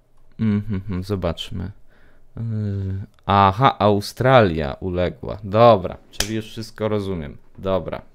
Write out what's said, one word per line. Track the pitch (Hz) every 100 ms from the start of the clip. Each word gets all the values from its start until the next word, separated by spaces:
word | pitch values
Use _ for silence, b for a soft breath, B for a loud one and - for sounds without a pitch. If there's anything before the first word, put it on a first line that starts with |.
| _ _ - -
Mhm, | 110 104 104 95
mhm, | 95 90
zobaczmy. | 95 98 87 - - 90 92 - - b b b b -
Yy, | 113 107 104 98 95 95 104 _ -
aha, | 101 98 101 135 -
Australia | 104 101 - - 123 131 98 80 69 -
uległa. | 92 90 87 - - 101
Dobra, | 101 107 120 101 90 - _
czyli | - 104 110
już | 110
wszystko | 113 107 - 107
rozumiem. | 107 98 87 71 - - -
Dobra, | 95 92 82 - -